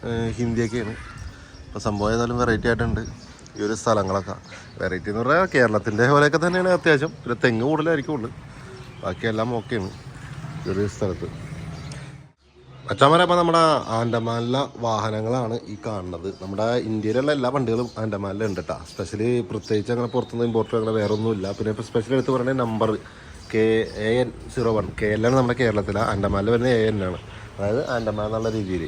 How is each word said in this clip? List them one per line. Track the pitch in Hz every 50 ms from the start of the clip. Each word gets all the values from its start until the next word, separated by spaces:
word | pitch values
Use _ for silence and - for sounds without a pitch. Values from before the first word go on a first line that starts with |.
| - 117
ഏഹ്, | 117 113 117 113 110
ഹിന്ദിയൊക്കെയാണ്. | 110 120 117 117 113 117 110 110 123 113 104 113 - - - - - - - - - - - - - -
അപ്പോൾ | - - 107 -
സംഭവം | 113 104 101 101 104 113
ഏതായാലും | 117 120 117 123 120
വെറൈറ്റി | 123 120 110 104 - 120
ആയിട്ടുണ്ട് | 117 110 120 117 - 107 113 - - - - - - - - - -
ഈ | - 104
ഒരു | 104 110 107
സ്ഥലങ്ങളൊക്കെ. | - 120 113 104 98 95 95 98 92 101 92 85 - - - - - - - -
വെറൈറ്റി | - 92 90 90 82 104
എന്ന് | 101 110 117
പറഞ്ഞാൽ | 127 147 170 190 180 -
കേരളത്തിൻ്റെ | 143 123 113 107 107 98 117 104 104 120 127 143
പോലെയൊക്കെ | 143 147 147 139 160 156
തന്നെയാണ് | 175 175 185 180 185 180
അത്യാവശ്യം. | 170 - 170 156 139 143 160 - -
പിന്നെ | - 120 120 110 -
തെങ്ങ് | 127 117 110 117 139
കൂടുതലായിരിക്കും | 156 151 156 165 165 151 139 - 151
ഉള്ളു, | 127 107 123 143 - - - - - - - - - - - - - -
ബാക്കിയെല്ലാം | - 92 - - 113 110 110 113 120 120 117
ഓക്കെയാണ് | 104 - 123 110 95 98 - - - - - - - - - - - - - - -
ഈ | - 95
ഒരു | 95 104 101 -
സ്ഥലത്ത്. | - 107 95 90 - - - - - - - - - - - - - - - - - - - - - - - _ _ _ _ _ - - - - - - -
അച്ഛന്മാരെ, | 101 - 139 143 160 170 180
അപ്പോൾ | 170 175 175
നമ്മുടെ | 175 165 165 165 165 160 151 127 - - 113 113
ആൻഡമാനിലെ | 117 120 113 117 113 117 117 117 120 120 127 131 143 135 - - 117
വാഹനങ്ങളാണ് | 113 110 107 104 110 107 107 110 113 123 131 123 110 113 120 - - 104
ഈ | 98 -
കാണുന്നത്. | 117 107 98 90 90 90 82 85 98 92 - 92
നമ്മുടെ | 95 101 101 110 113 120 123 - 110
ഇന്ത്യയിലുള്ള | 110 110 104 107 110 123 135 147 151
എല്ലാ | 143 123 123 -
വണ്ടികളും | 143 131 113 113 117 123 117 - - 110
ആൻഡമാനിലുണ്ട് | 110 104 98 101 98 95 101 113 107 95 87
കേട്ടോ. | 85 80 85 82 - - -
സ്പെഷ്യലി | - 98 87 - 101 107 120 123 123 110 -
പ്രത്യേകിച്ച് | 107 107 - - 110 107 98 107 120
അങ്ങനെ | 117 123 113 -
പുറത്തുനിന്ന് | 127 117 - - 120 120 117
ഇമ്പോർട്ട് | 113 113 110 - - 117
അങ്ങനെ | 110 110 107 110
വേറെ | 104 101 107
ഒന്നുമില്ല. | 104 110 113 110 98 92 95 101
പിന്നെ | - 110 110 107
ഇപ്പോൾ | 101 107 101
സ്പെഷ്യൽ | - 120 107 113 135
എടുത്ത് | 131 123 - 131
പറയുന്നത് | 127 120 127 135 131 123
നമ്പർ | 113 110 107 113 110 107 101 - - - - - - - - - - -
കെ | 113 110 110 110 113 107 - - 101 107
എ | 110 113 123
എൻ | 127 120 - - - - -
സീറോ | 131 120 113 113
വൺ. | 107 95 - - -
കെ | 113 104 107
എൽ | 107 110
ആണ് | 120 131 135
നമ്മുടെ | 127 120 123 117
കേരളത്തിലെ, | 127 117 101 104 95 92 98 101 113 113
ആൻഡമാനിൽ | 113 98 101 98 98 98 98 110 120
വരുന്ന | 117 120 127 123
എ | 113 110 110
എൻ | 107 104 95
ആണ്, | 92 90 - - - - - - - -
അതായത് | - 98 101 110 127 151 - 131
ആൻഡമാൻ | 117 113 107 104 107 104
എന്നുള്ള | 107 110 110 113 113 110
രീതിയിൽ. | 110 104 92 92 87 80